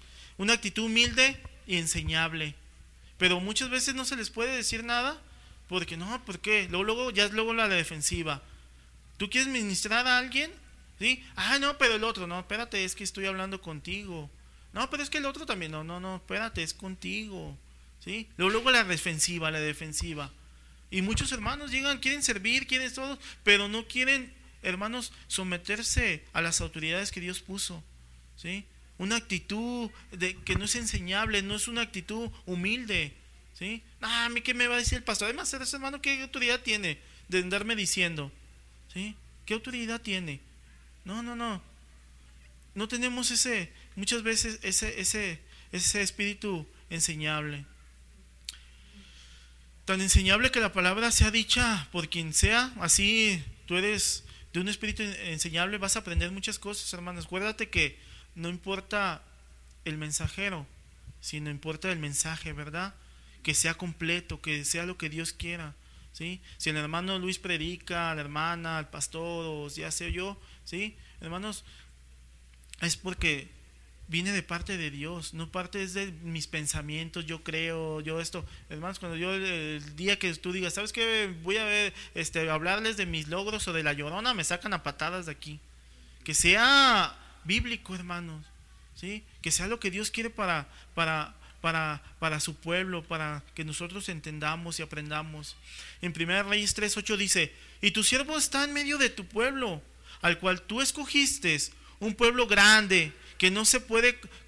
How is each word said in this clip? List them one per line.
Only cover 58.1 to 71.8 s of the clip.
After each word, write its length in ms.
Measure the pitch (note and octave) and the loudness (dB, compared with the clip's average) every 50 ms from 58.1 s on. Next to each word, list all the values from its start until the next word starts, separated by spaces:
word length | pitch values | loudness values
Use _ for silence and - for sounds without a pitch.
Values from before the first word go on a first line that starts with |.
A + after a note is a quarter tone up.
| - - - - - | -20 -20 -20 -16 -10
no 160 | E3+ E3 E3+ | -8 -6 -6
importa 720 | F3+ F3 - F#3+ G3 F#3+ F#3+ - G#3+ G#3 G3 F#3 D#3+ D3+ - - - - - - - - - - - - - | -6 -6 -4 -4 -4 -4 -4 -2 0 0 0 0 -2 -4 -10 -18 -20 -20 -20 -20 -20 -20 -20 -20 -20 -10 -8
el 100 | D#3+ D#3 | -6 -6
mensajero, 720 | D3+ D#3 D3+ D3 - D#3+ D#3 - F#3+ G3 G3+ F#3 D#3 C#3 - - - - - - - - - - - | -4 -4 -4 -2 -2 -2 -2 -2 -2 -4 -2 -2 -4 -8 -10 -16 -20 -20 -20 -20 -20 -18 -18 -16 -12
sino 260 | - - - D3+ D3+ D3+ | -10 -8 -6 -6 -4 -4
importa 420 | D3 C#3 - D#3 D#3 D#3 F#3+ F#3+ | -6 -6 -6 -6 -6 -4 -4 -4
el 80 | F3+ D#3+ | -2 -2
mensaje, 540 | D3+ C#3+ C#3+ - - D#3+ D#3+ D#3 - D#3+ | -4 -2 -2 -2 -2 -2 -4 -6 -8 -8
¿verdad? 420 | C#3+ D3 D3 D3+ D3 E3+ F#3 G3+ - - - - - - - - - - | -8 -8 -8 -8 -6 -6 -6 -6 -8 -12 -20 -20 -20 -20 -20 -20 -18 -4
Que 120 | - D#3 D3 | -2 0 2
sea 180 | - - E3 E3 | 4 2 2 0
completo, 680 | - F3+ F3 D#3+ - E3 E3 E3+ F3 F3 - E3 C#3+ | 0 -4 -6 -4 -2 0 0 0 0 -2 -6 -10 -6
que 200 | - D#3+ D3+ D3 C#3+ | -4 -2 -2 -2 -2
sea 180 | - - E3 F3 | -2 -2 -2 -4
lo 140 | F3+ F3+ - | -4 -6 -6
que 100 | E3 D#3 | -6 -6
Dios 240 | D3+ D#3+ E3 E3 | -4 -4 -6 -6
quiera, 420 | - - - E3+ F3 E3+ D#3+ D3 C#3 - - - - - - - | -6 -6 -6 -6 -6 -8 -8 -10 -12 -14 -20 -20 -20 -20 -20 -18
¿sí? 300 | - - D#3+ E3+ F#3 F3+ - - - - | -12 -10 -8 -8 -8 -10 -12 -16 -12 -4
Si 100 | - E3 | -2 0
el 80 | D3+ | 0
hermano 420 | D3+ D3+ D3+ D#3+ E3+ F3+ F#3+ F#3+ F#3 | 0 0 -2 -2 -2 -2 -2 -2 -2
Luis 200 | F3+ F#3 F3+ - | -2 -2 -2 -2
predica, 760 | - F3+ F3 D#3 D#3 E3+ F3+ F3 - - F3 E3+ E3+ E3 D#3+ | -2 -2 -2 -2 -2 -4 -6 -8 -6 -4 -2 -2 0 0 -2
la 60 | D3+ | -4
hermana, 580 | C#3+ C#3+ D3 D3+ D#3+ E3+ E3+ E3+ E3 E3 D#3+ D#3 | -6 -4 -4 -2 -2 -2 -2 -2 -4 -4 -4 -4
el 100 | D3+ - | -4 -6
pastor, 580 | - D3+ - - - D#3+ E3+ E3+ E3+ E3+ E3 | -6 -6 -6 -6 -6 -6 -6 -4 -4 -4 -4
o 220 | D#3+ D#3 D3+ D3 D3 C#3+ | -6 -6 -6 -8 -8 -8
ya 160 | D#3 D#3 D#3+ | -8 -6 -6
sé 220 | D#3+ - E3+ E3+ | -6 -4 -4 -4
yo, 260 | E3+ F3 F#3 G3 G3+ - - - - - - | -4 -4 -4 -4 -6 -8 -14 -20 -20 -18 -12
¿sí? 320 | - E3 F3+ G#3 A3 G#3+ - - - - - | -8 -6 -6 -6 -6 -8 -12 -18 -20 -16 -12
Hermanos, 420 | E3+ E3 E3+ F#3 G3+ G#3+ G#3 - - - - - | -10 -8 -6 -6 -6 -8 -8 -10 -12 -18 -20 -20